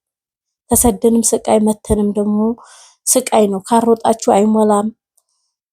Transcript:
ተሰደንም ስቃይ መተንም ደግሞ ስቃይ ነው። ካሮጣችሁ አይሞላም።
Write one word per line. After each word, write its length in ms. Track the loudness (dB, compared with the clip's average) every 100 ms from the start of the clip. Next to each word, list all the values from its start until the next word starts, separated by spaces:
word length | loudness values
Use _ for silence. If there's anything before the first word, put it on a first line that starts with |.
| _ _ _ _ _ _ _
ተሰደንም 520 | 0 0 0 0 0
ስቃይ 340 | 0 -4 0 0
መተንም 480 | 0 -2 -4 -2 -2
ደግሞ 260 | -2 -2 -2 -2 -4 -12 -20 -20 _ -4
ስቃይ 380 | -2 0 0 0
ነው። 140 | -2
ካሮጣችሁ 680 | 0 0 2 0 0 -2 0
አይሞላም። 560 | 0 2 0 2 0 -2 -8 _ _ _ _ _ _ _